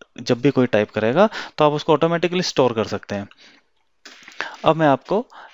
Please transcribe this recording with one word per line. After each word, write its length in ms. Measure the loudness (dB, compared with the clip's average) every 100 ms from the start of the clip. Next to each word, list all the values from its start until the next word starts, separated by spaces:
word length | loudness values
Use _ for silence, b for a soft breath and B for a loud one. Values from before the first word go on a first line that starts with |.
| -20 -12
जब 200 | -4 0
भी 100 | 0
कोई 160 | 2 2
टाइप 240 | 2 0
करेगा, 380 | -2 -2 2 0 B B 0
तो 60 | 0
आप 80 |
उसको 200 | 0 0
ऑटोमेटिकली 500 | 2 2 0 -2 -2
स्टोर 300 | -2 0 0
कर 120 | 0 -4
सकते 300 | -6 -8 -10
हैं। 140 | -10 _ b b _ _ _ _ -20 B B B B B 0
अब 120 | 2
मैं 100 | 4
आपको 400 | 2 0 -4 -4 B B